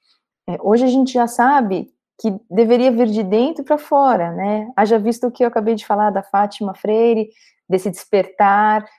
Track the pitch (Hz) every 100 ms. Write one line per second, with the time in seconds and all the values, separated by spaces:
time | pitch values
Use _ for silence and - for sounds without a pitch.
0 | _ _ _ _ - 175 - 233 254 254
1 | 262 247 233 - 247 285 220 185 - _
2 | _ _ 220 196 - 185 226 240 262 233
3 | 240 214 190 214 262 330 269 302 - 285
4 | 269 208 170 170 196 214 214 254 208 226
5 | 214 233 247 247 240 233 214 220 - 208
6 | 208 196 190 196 208 - 202 190 208 220
7 | 233 226 214 _ _ _ - 185 196 170
8 | - 202 180 - 202 202 214 214 208